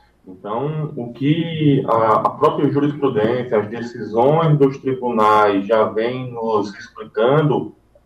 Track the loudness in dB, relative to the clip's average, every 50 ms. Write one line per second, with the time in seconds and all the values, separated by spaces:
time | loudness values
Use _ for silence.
0 | _ _ _ _ _ -20 -20 -14 -10 -8 -6 -6 -4 -4 -4 -4 -6 -6 -6 -8
1 | -10 -10 -8 -4 0 0 0 0 -2 -6 -4 0 2 2 2 2 2 0 0 2
2 | 4 2 2 2 2 0 -2 2 2 2 2 2 0 0 0 0 0 -2 -2 0
3 | -2 -2 0 2 0 0 0 -2 -4 -2 -2 -2 -2 -2 -6 -10 -10 -10 -10 -10
4 | -10 -6 -2 0 2 2 4 2 2 2 4 4 4 2 2 0 -6 -6 -6 -4
5 | -4 -4 0 2 4 4 4 4 4 4 2 0 0 2 2 2 2 0 0 -2
6 | -2 -2 -4 -6 -8 -10 -8 -6 -4 -2 -2 -2 -2 -2 -8 -14 -18 -20 -18 -18
7 | -16 -10 -2 0 2 2 4 4 2 2 0 0 -4 -6 -12 _ _ _ _ _
8 | _